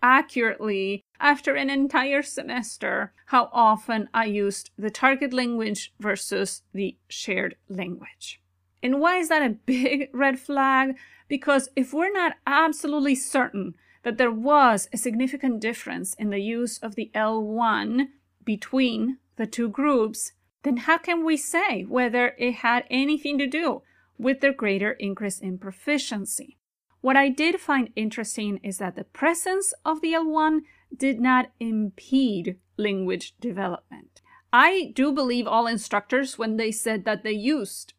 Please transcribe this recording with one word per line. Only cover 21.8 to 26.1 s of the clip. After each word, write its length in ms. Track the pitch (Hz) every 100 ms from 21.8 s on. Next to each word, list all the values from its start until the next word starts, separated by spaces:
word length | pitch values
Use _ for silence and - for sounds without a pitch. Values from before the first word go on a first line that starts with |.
whether 500 | 185 254 247 240 247 -
it 180 | 240
had 280 | 233 233 240 -
anything 480 | 254 285 302 285 285
to 80 | 277
do 360 | 302 330 180 - _ _ -
with 180 | 240 269
their 120 | 277
greater 400 | 269 214 196 208
increase 480 | - 196 190 202 -
in 180 | 190 185
proficiency. 1000 | 190 190 - 294 -